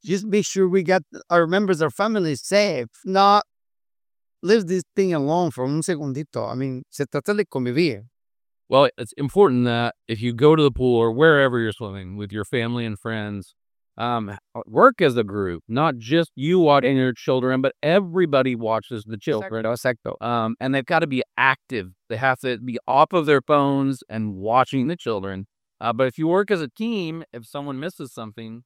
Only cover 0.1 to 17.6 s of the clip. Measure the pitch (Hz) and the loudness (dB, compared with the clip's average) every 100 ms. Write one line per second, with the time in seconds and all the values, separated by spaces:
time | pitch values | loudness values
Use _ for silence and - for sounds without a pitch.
0.1 | 190 214 202 185 190 190 190 175 185 151 | -4 0 -2 0 0 2 2 2 0 -2
1.1 | - - 175 165 185 202 170 156 - 208 | -20 0 2 4 2 0 0 -2 -2 -2
2.1 | 220 165 139 - 196 208 147 120 _ 180 | 0 -2 -4 0 0 2 -2 -6 _ -2
3.1 | 190 196 208 - _ _ _ _ _ _ | 4 6 6 2 _ _ _ _ _ _
4.1 | _ _ _ 170 226 175 185 - - 190 | _ _ _ 2 2 2 -4 -4 -2 0
5.1 | 160 139 170 175 127 127 151 160 160 147 | 0 0 0 -2 -2 -4 -2 -2 -4 -4
6.1 | 131 151 127 107 123 135 127 - - 143 | -8 -8 -8 -8 -6 -6 -8 -12 -8 -6
7.1 | 147 - 208 202 139 123 123 170 104 113 | -6 -4 -2 -2 -4 -2 0 0 -2 -12
8.1 | _ _ _ _ _ _ 131 135 - 117 | _ _ _ _ _ _ 4 4 2 -12
9.1 | - 139 190 196 123 123 117 120 - - | -6 -2 4 6 6 2 0 -2 -6 -10
10.1 | 113 120 120 147 160 147 123 127 120 117 | -6 -4 4 4 6 4 2 2 4 2
11.1 | 113 160 143 135 120 113 - 107 98 92 | 4 4 6 4 2 -4 -6 -10 -10 -12
12.1 | 101 104 107 101 131 117 120 117 104 113 | -10 -8 -8 -4 -4 -4 -4 -6 -8 -8
13.1 | 113 104 101 92 _ _ _ _ - 120 | -8 -8 -10 -12 _ _ _ _ -8 -4
14.1 | 120 104 101 _ 120 107 113 240 254 165 | -4 -6 -12 _ -16 -6 4 4 4 0
15.1 | 120 104 101 95 87 - 117 160 123 113 | 2 -2 -2 -4 -6 -6 -2 -2 -4 -2
16.1 | 160 165 - 143 180 160 143 127 135 127 | 0 0 -4 0 4 6 4 4 2 0
17.1 | 117 - 131 127 131 | -2 -2 0 0 0